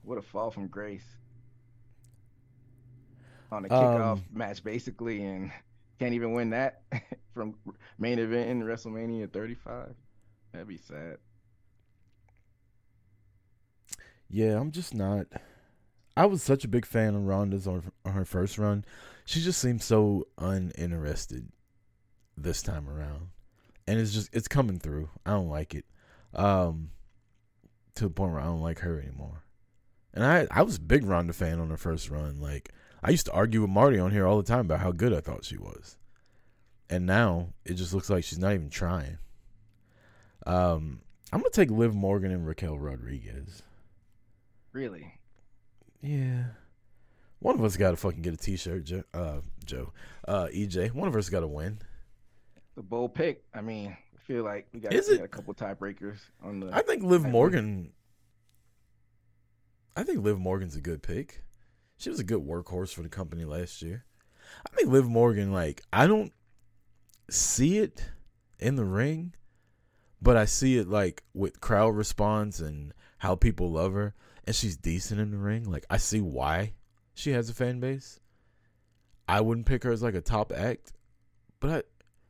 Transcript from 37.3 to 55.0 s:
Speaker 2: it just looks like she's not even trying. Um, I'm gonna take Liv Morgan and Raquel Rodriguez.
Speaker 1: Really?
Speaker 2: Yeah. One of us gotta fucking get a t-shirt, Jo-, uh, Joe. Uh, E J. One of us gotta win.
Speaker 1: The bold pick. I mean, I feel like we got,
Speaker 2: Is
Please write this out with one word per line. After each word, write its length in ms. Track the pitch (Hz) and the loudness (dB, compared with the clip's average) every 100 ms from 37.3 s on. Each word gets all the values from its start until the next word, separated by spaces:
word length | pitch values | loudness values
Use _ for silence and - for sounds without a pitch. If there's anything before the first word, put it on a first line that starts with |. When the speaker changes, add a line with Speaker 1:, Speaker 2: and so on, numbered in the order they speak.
| 85 87 - - | 2 -2 -8 -8
Speaker 2:
it 80 | 90 | -4
just 180 | 87 | -2
looks 160 | 95 - | -2 2
like 140 | 92 | 0
she's 160 | - 78 | 0 -2
not 140 | 98 | 0
even 160 | 101 73 | 0 -2
trying. 480 | - 87 90 67 82 - - - - - _ _ _ _ - - - - | -4 -2 -2 -4 -8 -12 -16 -20 -20 -20 _ _ _ _ -20 -20 -10 0
Um, 560 | 90 90 80 78 60 - - - | 2 4 2 -2 -8 -16 -20 -6
I'm 60 | - | -2
gonna 80 | 494 | 2
take 180 | - 151 | 4 4
Liv 240 | 107 117 | 6 2
Morgan 380 | 104 98 101 95 | 2 2 0 0
and 160 | 90 80 | -2 -4
Raquel 320 | 78 85 73 | -4 -6 -4
Rodriguez. 840 | 73 65 58 65 50 62 71 - - - - - _ _ _ _ _ _ - | -6 -8 -8 -10 -10 -12 -14 -16 -20 -20 -20 -20 _ _ _ _ _ _ -14
Speaker 1:
Really? 420 | 131 127 85 65 - - - - - _ _ - - | -8 -8 -8 -18 -20 -20 -20 -20 -20 _ _ -20 -12
Speaker 2:
Yeah. 420 | 139 143 131 123 123 113 - _ - - - _ - - | -4 -2 -2 -2 -4 -10 -20 _ -20 -20 -20 _ -20 -2
One 160 | - 254 | 0 4
of 80 | |
us 120 | 110 90 | 2 4
gotta 200 | 98 87 | 2 2
fucking 240 | 98 82 | -2 -4
get 120 | 85 | -6
a 40 | 80 | -4
t-shirt, 480 | - 95 87 90 73 | -4 -4 -4 -6 -6
Jo-, 180 | 92 - | -8 -8
uh, 280 | 85 82 73 78 - - | -6 -4 -6 -6 -8 -8
Joe. 260 | 64 - - - - - | -10 -10 -12 -18 -12 -2
Uh, 200 | 98 85 | -2 0
E 140 | 95 104 | -2 -2
J. 200 | 90 104 | 0 0
One 180 | 123 185 | 0 -2
of 80 | 113 | 0
us 140 | 90 | 0
gotta 180 | 92 80 | -2 -2
win. 320 | 73 85 107 - - - - - - - - - - | -6 -8 -8 -12 -14 -16 -20 -20 -20 -20 -20 -20 -18
Speaker 1:
The 80 | |
bold 300 | 95 117 123 | -8 -4 -4
pick. 300 | - 160 - _ | 0 -2 -2 _
I 60 | 113 | -12
mean, 280 | 110 110 101 87 _ - | -8 -8 -10 -12 _ -20
I 40 | |
feel 220 | - 120 | -6 -4
like 240 | 107 104 - | -4 -6 -10
we 60 | 117 | -10
got, 140 | 107 | 0
Speaker 2:
Is 160 | - | 0